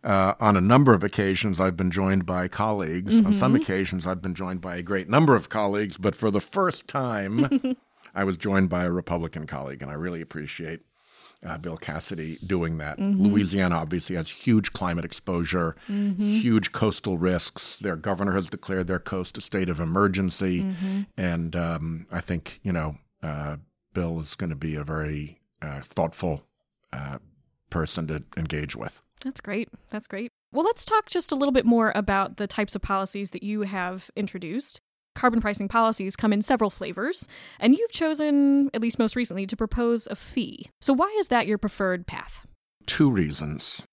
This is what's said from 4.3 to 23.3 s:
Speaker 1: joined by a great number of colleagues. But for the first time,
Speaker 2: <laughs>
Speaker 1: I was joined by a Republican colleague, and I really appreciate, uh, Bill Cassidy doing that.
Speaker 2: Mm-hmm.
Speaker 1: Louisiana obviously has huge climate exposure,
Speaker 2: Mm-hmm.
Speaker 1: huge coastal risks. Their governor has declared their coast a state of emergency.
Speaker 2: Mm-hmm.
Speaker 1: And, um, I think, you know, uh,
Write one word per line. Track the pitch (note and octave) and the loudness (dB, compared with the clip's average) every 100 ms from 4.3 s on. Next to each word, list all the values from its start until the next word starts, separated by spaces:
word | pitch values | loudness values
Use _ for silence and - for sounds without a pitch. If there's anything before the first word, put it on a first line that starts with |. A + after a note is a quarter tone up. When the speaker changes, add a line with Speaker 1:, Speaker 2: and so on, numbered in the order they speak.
| F2+ | -4
Speaker 1:
joined | F#2 F#2 | -6 -6
by | F2+ F2 | -6 -8
a | |
great | F2 G2 F2 | -2 -4 2
number | B2+ D#3+ | 6 8
of | A#2 - | 6 4
colleagues. | A2 G2+ G#2 G#2+ F#2 | 0 0 0 -2 0
But | G2 | -2
for | - A2 | 0 0
the | G2 | 0
first | - G3 F3+ - - | -2 0 0 -2 -6
time, | C#3+ B2+ G#2+ G2 A2 C3+ C4+ B3+ B3+ | -4 -2 -4 -2 0 2 2 0 -6
Speaker 2:
<laughs> | _ _ - | _ _ -10
Speaker 1:
I | - | -2
was | G2 E2+ | 0 0
joined | G#2 F#2+ F#2 | 2 4 4
by | F2+ | 2
a | F2+ | 0
Republican | F2+ - E2+ E2 D#2+ D#2 | -2 -2 -2 -2 -6 -8
colleague, | C#2 C2+ C2+ | -8 -8 -10
and | C#2 | -10
I | |
really | D2 F2 E2+ | -6 -6 -8
appreciate, | E2 D#2+ D2 - D#2+ E2 _ _ _ _ - _ F2 | -10 -10 -10 -10 -10 -12 _ _ _ _ -20 _ -12
uh, | D#2+ | -10
Bill | E2+ D#2+ | -8 -10
Cassidy | - D#2 - F2+ D#2+ D#2+ F2+ | -8 -8 -8 -8 -8 -10 -2
doing | F#2+ E2 D#2+ | 0 0 -2
that. | D2+ D2 | -6 -2
Speaker 2:
Mm-hmm. | G3 F#2 | 0 4
Speaker 1:
Louisiana | G2+ G#2+ F3+ G2 F2+ E2+ | 4 4 2 2 2 2
obviously | D#2 F2 - F2+ | 0 -4 -2 -4
has | D#2+ | -4
huge | - - A2 G2 | -4 4 4 2
climate | - F2+ E2+ | -4 -2 -2
exposure, | D#2+ - - F2 E2 F2+ E2 - - | -4 -10 -4 -2 0 0 -2 -4 -6
Speaker 2:
Mm-hmm. | G3+ G3+ F#3 G#3 A3 | -2 0 0 2 2
Speaker 1:
huge | B2 A2 - | 4 2 2
coastal | - A2 - - F2 | 0 0 0 -4 0
risks. | F#2 F2+ - - - - | 2 0 -2 -8 -8 -6
Their | G2+ E2 | -6 -4
governor | G2+ F#2 G2 | -4 0 0
has | F#2+ E2+ | 0 -2
declared | - - F#2+ F2 | -8 -4 -2 0
their | F2+ | -2
coast | - F#2 F#2 - | -2 -6 -6 -10
a | |
state | - G2 F2+ | -6 -2 -2
of | D#2+ | -2
emergency. | E2 F2+ G2+ F#2+ F#2+ - F#2+ F2+ | 0 4 4 4 -2 0 0 0
Speaker 2:
Mm-hmm. | F#3+ F3+ F#3+ G3 G3 - | -2 -4 -4 -4 -6 -4
Speaker 1:
And, | F#2 E2+ E2 F2 | -2 -2 -2 -2
um, | E2+ E2 D#2+ E2 F2 | -2 -2 -4 -6 -6
I | E2+ | -8
think, | - F2 - - | -4 -6 -6 -10
you | G2 | -4
know, | F2 D#2 D2 _ _ | -2 -2 -8 _ _
uh, | D#2+ | -8